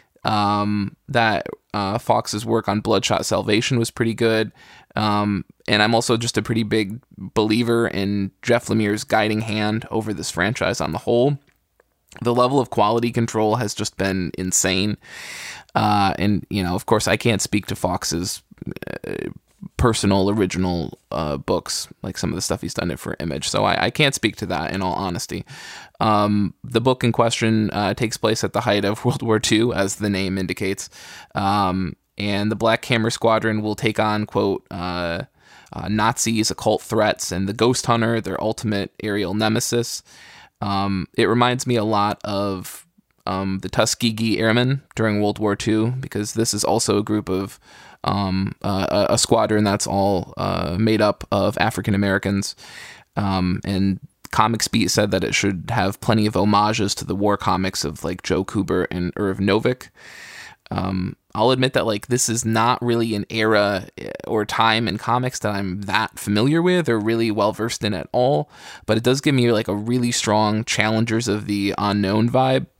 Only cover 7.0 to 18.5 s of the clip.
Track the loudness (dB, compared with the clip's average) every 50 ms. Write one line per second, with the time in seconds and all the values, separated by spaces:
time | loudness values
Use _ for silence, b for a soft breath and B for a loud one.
7 | -14 _ -16 -14 -14 -4 0 2 2 4 4 2 2 2 2 2 2 0 0 -2
8 | -2 0 0 0 -2 -4 -4 _ 0 2 2 2 2 0 0 2 2 2 0 -2
9 | -2 0 2 2 2 2 0 -2 -2 -4 -4 -2 -2 0 -2 -2 -4 -2 -4 -4
10 | -2 -2 -6 -6 -6 -8 -4 -2 0 0 0 0 -2 -2 -2 -2 -4 -4 -4 -4
11 | -2 0 2 4 4 2 0 -2 -6 _ _ _ _ _ _ _ _ _ _ _
12 | _ _ -16 -6 -2 0 2 4 4 4 4 2 0 2 2 2 2 4 4 2
13 | 0 0 0 0 -2 0 0 0 2 2 2 2 0 -4 -4 -4 -6 -6 -4 -2
14 | -2 0 0 0 -2 -4 -4 -4 -6 -2 0 0 2 2 2 2 0 0 -2 -4
15 | B B B B B B B B B B B B B B _ 0 2 4 4 4
16 | 2 2 0 0 0 0 0 0 -2 -4 -4 -2 -2 0 -2 -4 0 0 0 2
17 | 2 2 0 2 2 0 0 0 -2 0 -2 -2 -2 -2 -8 -4 -2 -2 -2 -2
18 | -4 -4 -4 -2 -4 -4 -6 -10 -12 _